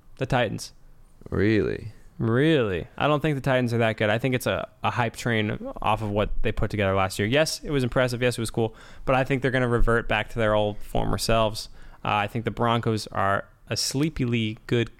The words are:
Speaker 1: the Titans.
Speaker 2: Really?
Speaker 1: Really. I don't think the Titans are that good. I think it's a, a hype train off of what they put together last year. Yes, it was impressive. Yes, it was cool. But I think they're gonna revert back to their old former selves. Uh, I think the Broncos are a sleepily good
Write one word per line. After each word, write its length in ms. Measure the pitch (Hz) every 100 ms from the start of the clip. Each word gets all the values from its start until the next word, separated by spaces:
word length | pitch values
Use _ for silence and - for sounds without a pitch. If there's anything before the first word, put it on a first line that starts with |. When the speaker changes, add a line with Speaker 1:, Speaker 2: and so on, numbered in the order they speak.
| - -
Speaker 1:
the 80 | 131
Titans. 460 | 127 113 110 - - - - - - -
Speaker 2:
Really? 600 | 90 104 107 62 50 110 - - -
Speaker 1:
Really. 680 | 117 120 156 151 107 85 - -
I 100 | 139
don't 140 | 147
think 140 | 160 135
the 60 |
Titans 320 | 135 127 123
are 60 | 117
that 180 | 113 107
good. 120 | 107
I 80 | 113
think 180 | 135 127
it's 100 | 113
a, 220 | 92 - -
a 80 | 107
hype 240 | 120 117 -
train 420 | 123 113 107 120 254 -
off 200 | 104 107
of 80 | 107
what 180 | 104 101 -
they 80 | 110
put 180 | - 107
together 240 | 104 98
last 240 | 95 95 -
year. 80 | 104
Yes, 320 | 139 156 -
it 80 | 180
was 120 | 143
impressive. 380 | 123 135 127 120
Yes, 160 | 123 117
it 40 |
was 100 | 110
cool. 240 | - 110 - - - -
But 100 | 131
I 80 |
think 180 | 131 135
they're 100 | 135
gonna 160 | 127 123
revert 400 | 117 117 117 -
back 220 | 107 107
to 100 | 120
their 140 | 107
old 240 | 107 104 104
former 400 | - 113 107 104
selves. 520 | - 113 110 107 - - - - -
Uh, 80 |
I 140 | 104 101
think 180 | 113 110
the 60 |
Broncos 560 | 104 117 117 113 110 -
are 380 | - 98 98 - - -
a 60 | 113
sleepily 840 | - 135 156 - 123 120 107 107 -
good 240 | 120 113